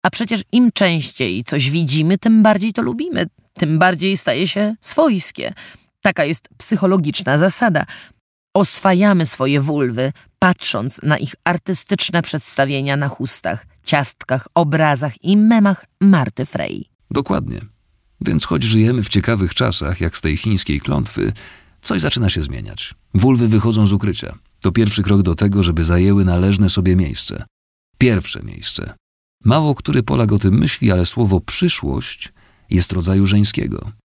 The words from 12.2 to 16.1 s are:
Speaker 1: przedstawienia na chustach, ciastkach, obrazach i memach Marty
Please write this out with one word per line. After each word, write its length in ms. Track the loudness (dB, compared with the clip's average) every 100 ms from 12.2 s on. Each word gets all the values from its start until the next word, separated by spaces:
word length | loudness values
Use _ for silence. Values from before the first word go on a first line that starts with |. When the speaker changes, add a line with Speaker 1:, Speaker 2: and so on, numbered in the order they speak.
Speaker 1:
przedstawienia 760 | -4 -6 -4 -2 -2 -2 -2 -2
na 100 | -4
chustach, 580 | -4 -4 -4 -4 -8 -12 _ -2
ciastkach, 600 | -2 -2 -10 -6 -6 -2
obrazach 680 | -2 0 2 0 0 -4 -6
i 140 | 0 4
memach 480 | 6 6 4 0 _ _
Marty 440 | 4